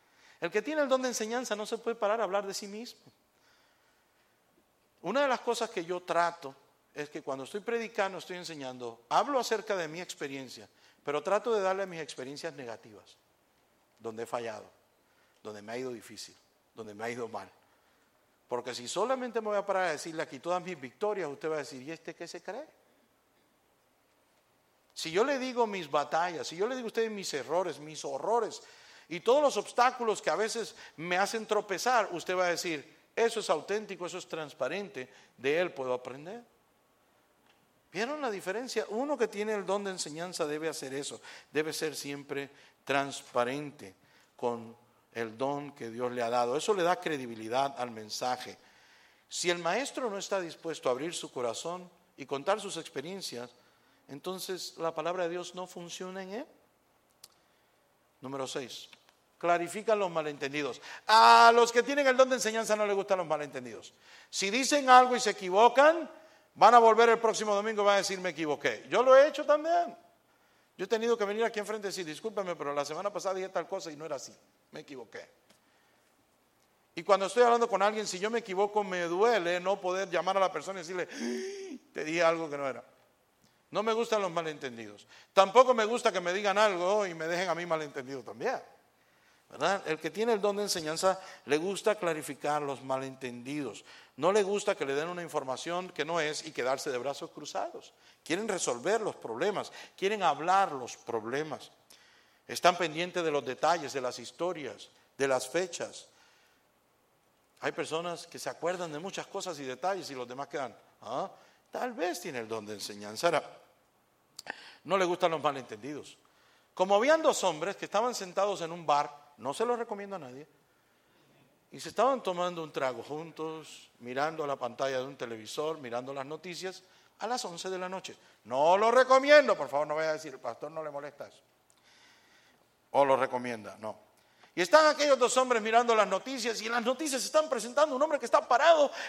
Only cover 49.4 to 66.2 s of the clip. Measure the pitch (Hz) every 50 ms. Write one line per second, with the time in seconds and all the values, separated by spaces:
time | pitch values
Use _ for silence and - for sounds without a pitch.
49.4 | - 175 175 175 170 165 185 233 277 262 - 302 262 220 196 196 175 - 202 190
50.4 | 180 165 143 - - 165 - - - 139 123 120 151 175 160 - - 151 - 139
51.4 | 120 117 110 - - 165 175 180 180 180 _ _ _ _ _ - 139 - 139 135
52.4 | 139 190 196 180 196 196 165 165 151 - - 143 135 170 196 190 165 - 127 120
53.4 | 123 123 - _ _ _ _ _ _ _ _ _ _ - 135 143 - 180 190 185
54.4 | - - 190 170 - - - - 165 165 160 156 156 170 180 185 180 165 175 180
55.4 | 175 - - 180 185 180 - 185 175 170 - - 185 185 185 190 190 185 196 233
56.4 | 302 - - _ _ _ _ _ _ _ _ _ _ _ _ _ - - _ _
57.4 | _ _ _ _ _ _ _ _ _ _ _ _ _ _ _ _ - 127 139 135
58.4 | 131 127 - 156 131 110 - - - - - - _ _ _ _ _ _ _ -
59.4 | - 170 175 175 170 165 - 214 202 226 220 208 202 175 170 160 151 151 147 143
60.4 | 147 135 139 151 147 131 113 - - - - - - - 220 226 226 233 233 233
61.4 | 233 233 233 233 233 233 233 240 233 - 285 294 285 262 254 254 262 254 262 240
62.4 | 214 214 220 226 220 202 214 208 214 202 202 196 190 196 196 185 170 151 156 147
63.4 | 147 139 123 131 123 120 107 92 - - - _ _ - - - - - - -
64.4 | 190 196 202 254 269 - 302 294 269 254 254 254 254 247 247 226 - 214 196 -
65.4 | 190 180 180 202 233 240 240 262 285 311 330 339 302 - - -